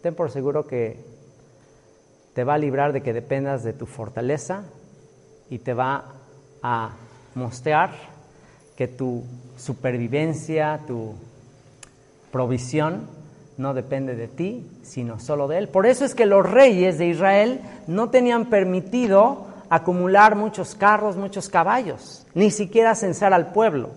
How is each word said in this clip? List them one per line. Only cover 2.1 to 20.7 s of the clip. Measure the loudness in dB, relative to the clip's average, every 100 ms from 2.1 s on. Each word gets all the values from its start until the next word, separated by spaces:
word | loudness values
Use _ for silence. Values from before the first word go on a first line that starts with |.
| _ _
te | -6
va | -2
a | -2
librar | -2 -2 -2
de | -2
que | -4
dependas | -6 -6 -6 -4 -6
de | -8
tu | -10 -14
fortaleza | -14 -12 -8 -4 -6 -6 -12 -12 -20 -20 -20 _ _ _ _ _
y | -12
te | -6
va | -4 -2 -4 -8 -20 -20 -20 _ _
a | -4 -4 -6 -12 -20 -20 -16 -10
mostrar | -10 -8 -2 0 0 -4 -20 -20 _ _ _ _ _ _
que | -8
tu | -6 -6 -6 -10 -18 -20 -16
supervivencia, | -12 -6 -4 -4 -2 -2 -2 -4 -4 -2 -2 -4 -8
tu | -10 -10 -14 -20 -20 -20 _ _ _ -20 _ _ _ _
provisión, | -6 -4 -4 -4 -2 -2 -4 -12 -18 -20 -20 -20 -10
no | -6
depende | -6 -6 -6 -6 -8
de | -10
ti, | -8 -8 -8 -14 -20
sino | -16 -10 -10 -10
solo | -6 -4 -2
de | -4
Él. | -2
Por | 2 4
eso | 4 0
es | 2
que | 6
los | 6 6
reyes | 8 8 8 2 2
de | 0
Israel | 2 4 4 4 -2 -10 -16 -6
no | -2 2
tenían | 4 4 0 2
permitido | 2 2 -2 -2 -2 4 6 6 2 -12 -20 0
acumular | 0 2 -2 2 8 8 6
muchos | -4 -6 -10